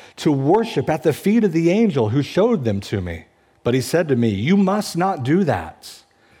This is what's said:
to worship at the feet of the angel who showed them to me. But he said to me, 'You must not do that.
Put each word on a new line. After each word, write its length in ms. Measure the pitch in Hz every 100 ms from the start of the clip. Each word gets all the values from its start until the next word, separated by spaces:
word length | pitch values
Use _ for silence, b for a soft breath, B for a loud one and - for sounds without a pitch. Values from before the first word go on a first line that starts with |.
| B -
to 140 | 165
worship 580 | 139 135 208 226 - 131
at 120 | 156
the 120 | 165
feet 300 | 143 196 226
of 100 | 208
the 180 | 160 165
angel 380 | 196 226 139 107
who 120 | 131
showed 420 | 139 - 220 220
them 160 | 120 98
to 200 | - 104
me. 240 | 87 82 - b b b
But 100 | -
he 80 | 127
said 260 | 113 165 165
to 60 | 123
me, 140 | 117
'You 280 | 98 123 196
must 380 | 190 208 202 165
not 280 | 190 175
do 200 | 123 170 180
that. 580 | 98 82 - - - _ b b b